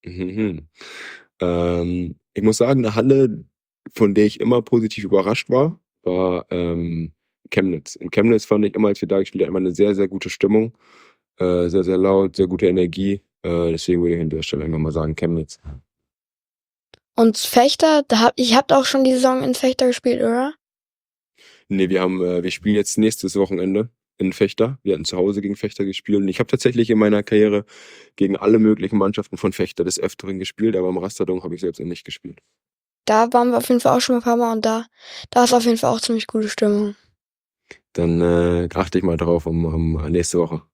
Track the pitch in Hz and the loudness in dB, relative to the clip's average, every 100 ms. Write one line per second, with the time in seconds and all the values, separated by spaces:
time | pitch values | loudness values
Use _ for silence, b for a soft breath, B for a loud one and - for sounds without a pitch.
0 | - 90 90 101 107 80 80 B B B | -14 -8 -8 -4 -4 -4 -14 B B B
1 | B B B _ 90 87 87 87 87 90 | B B B _ -2 0 0 0 -2 -4
2 | 85 - _ - 107 107 120 139 113 104 | -6 -10 _ 0 0 2 2 2 2 0
3 | 123 135 131 98 - _ _ _ - - | 4 4 4 0 -14 _ _ _ -20 0
4 | 107 101 104 - 113 120 110 120 110 - | 2 4 2 2 0 0 2 0 0 -6
5 | 98 98 95 - - 123 151 - _ _ | 0 0 2 -2 0 2 2 -2 _ _
6 | - 90 92 90 - 87 87 85 85 82 | -4 -2 0 -2 -4 -4 -4 -4 -4 -6
7 | 80 _ _ _ _ - 95 80 - - | -8 _ _ _ _ -2 -2 -4 -10 -14
8 | 87 - 110 110 - 107 104 - 107 101 | -4 0 2 2 2 0 0 0 -2 -2
9 | 87 98 95 95 92 92 92 85 104 98 | -2 -2 -2 -4 -2 -2 -4 0 0 2
10 | 95 95 90 - 98 107 113 b b b | -2 -4 -10 -2 2 2 0 b b b
11 | b b _ _ 90 87 87 95 90 92 | b b _ _ -2 0 0 0 0 0
12 | 98 95 95 - 92 90 98 92 87 82 | 2 2 0 0 -2 2 2 2 0 -2
13 | 98 101 _ _ 87 85 85 82 - 87 | -4 -4 _ _ -4 -2 0 -2 -2 0
14 | 85 85 80 80 78 73 78 78 78 78 | 2 0 -2 -4 -6 -6 -4 -2 -2 -2
15 | 78 78 85 85 78 - 78 67 _ _ | -4 -4 -2 -2 -6 -14 -16 -18 _ _
16 | _ _ _ _ _ _ _ _ _ _ | _ _ _ _ _ _ _ _ _ _
17 | _ - 226 208 - 247 262 - 320 302 | _ 2 2 2 0 2 2 4 2 2
18 | 285 220 233 - 247 240 277 277 262 269 | 2 2 2 2 2 2 4 2 2 2
19 | 262 254 254 254 254 254 262 262 254 247 | 2 4 2 2 -2 0 -2 2 0 0
20 | 254 240 226 233 269 311 _ _ _ _ | -2 0 0 0 -4 -8 _ _ _ _
21 | _ _ _ _ b b b 98 92 92 | _ _ _ _ b b b 0 0 2
22 | 92 92 90 90 90 - 104 104 98 - | 0 0 -2 -2 -4 -4 0 0 0 2
23 | 110 - 95 101 95 92 92 98 120 _ | 0 0 -4 -2 -2 -2 -2 -2 -4 _
24 | _ _ 98 - 101 - 113 135 98 85 | _ _ -4 0 -2 0 -2 -2 -4 -4
25 | - 92 95 101 101 101 104 - 98 95 | -4 -2 -2 -2 -6 -6 -8 -6 -6 -6
26 | - 104 98 90 120 - 123 120 113 110 | -2 0 0 -2 -2 0 0 2 2 4
27 | 104 104 104 107 107 101 101 B B B | 4 2 2 2 4 2 -4 B B B
28 | B - 98 95 101 113 110 107 98 107 | B -2 -2 2 4 6 6 4 0 0
29 | 98 104 - - 95 - 90 - 87 - | 0 -2 -8 -4 -4 -2 -6 -2 -4 -2
30 | 95 - 98 95 95 - 113 95 92 92 | -6 -8 -10 -8 -10 -2 -2 0 -2 -2
31 | 95 - 95 90 85 82 90 78 78 87 | -6 -4 -4 -4 -6 -6 -6 -6 -10 -10
32 | - - - - _ _ _ _ _ _ | -14 -16 -16 -20 _ _ _ _ _ _
33 | - 214 233 247 240 233 240 247 233 247 | 0 2 2 2 2 0 0 2 4 2
34 | - 247 233 233 240 220 220 220 226 B | 2 -2 0 0 0 -2 -2 -4 -8 B
35 | B B B 247 240 247 233 226 247 226 | B B B 2 4 4 2 2 0 -2
36 | - 226 - 220 214 - 214 208 208 202 | -2 -4 -2 -4 -4 0 0 2 -2 -6
37 | _ _ _ _ _ _ B B _ - | _ _ _ _ _ _ B B _ -2
38 | 85 85 85 85 87 87 87 - 95 92 | 2 2 2 4 2 0 -2 -4 -2 0
39 | 92 82 82 85 82 82 82 80 80 80 | 0 0 0 0 0 -2 -2 -2 -2 -2
40 | 76 87 85 87 82 82 _ | 0 -2 0 0 -2 -4 _